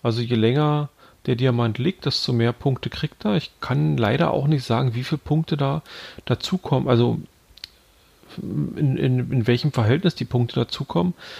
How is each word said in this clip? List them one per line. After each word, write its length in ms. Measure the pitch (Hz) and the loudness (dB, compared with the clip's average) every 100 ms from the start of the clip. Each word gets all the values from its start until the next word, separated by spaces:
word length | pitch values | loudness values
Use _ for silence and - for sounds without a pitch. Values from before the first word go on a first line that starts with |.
Also 200 | 117 113 | 0 -2
je 140 | 120 120 | 0 2
länger 520 | 113 135 151 147 147 _ - _ - | 4 4 2 2 -2 _ -20 _ -4
der 100 | 131 | 0
Diamant 400 | 131 120 117 107 | 2 2 0 0
liegt, 300 | 127 - 147 | -2 -2 -4
desto 260 | - - | -2 0
mehr 220 | 123 117 | 2 2
Punkte 340 | 117 143 127 - | 2 -2 -2 -6
kriegt 340 | - 151 - 214 | -6 -8 -4 0
er. 100 | 190 | 0
Ich 140 | - _ | -2 _
kann 380 | - 135 156 139 | -4 0 2 2
leider 320 | 107 123 165 | 2 2 2
auch 160 | - 139 | 2 2
nicht 180 | 151 | 0
sagen, 300 | - 117 131 | 0 0 0
wie 100 | 117 | -2
viele 140 | 127 151 | -4 -6
Punkte 400 | - 151 165 151 | 0 -2 0 -2
da 240 | 139 151 - - - - | -2 -2 -8 -18 -18 -16
dazukommen, 640 | - 120 - 185 - 131 135 | -4 -4 -2 -4 0 0 4
also 300 | 120 120 113 - _ _ - - _ _ _ _ _ - - | 4 4 0 -6 _ _ -20 -20 _ _ _ _ _ -20 -14
in, 580 | - 113 147 - 147 131 | -8 -4 -4 0 0 2
in, 360 | 135 127 120 | 2 0 0
in 140 | 135 110 | 0 2
welchem 260 | 120 151 | 2 2
Verhältnis 420 | - 110 147 190 | 2 2 4 2
die 100 | - | -2
Punkte 320 | 120 123 120 - | -4 0 0 0
dazukommen. 580 | 120 - 139 175 180 - - | -4 -4 -4 0 -2 -4 -14